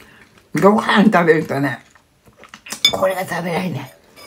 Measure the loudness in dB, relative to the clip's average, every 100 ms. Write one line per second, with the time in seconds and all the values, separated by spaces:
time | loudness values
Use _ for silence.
0 | -20 -20 _ _ _ 2 4 4 4 2
1 | 4 4 2 2 0 -4 -6 -8 -14 _
2 | _ _ _ _ -20 -20 -18 -6 -4 -2
3 | -4 -4 -6 -6 -6 -4 -6 -8 -12 -20
4 | _ -20